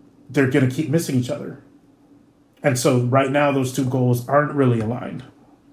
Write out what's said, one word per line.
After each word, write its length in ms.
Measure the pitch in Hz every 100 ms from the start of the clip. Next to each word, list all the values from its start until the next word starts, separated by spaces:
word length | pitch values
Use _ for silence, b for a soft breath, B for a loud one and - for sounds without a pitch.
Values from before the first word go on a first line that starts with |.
| _ _ -
they're 200 | 131 127
gonna 200 | 143 127
keep 200 | - 127
missing 260 | 160 - 127
each 140 | 123
other. 340 | 147 - - - _ _ _ _ _ _ _ _ _
And 140 | 147 127
so 240 | 156 123
right 300 | 123 135 135
now, 200 | 147 143
those 220 | 135 127
two 120 | 139 127
goals 440 | 131 123 120 -
aren't 240 | 143 147
really 260 | 143 127 117
aligned. 440 | 107 120 - 143 - - _ _ _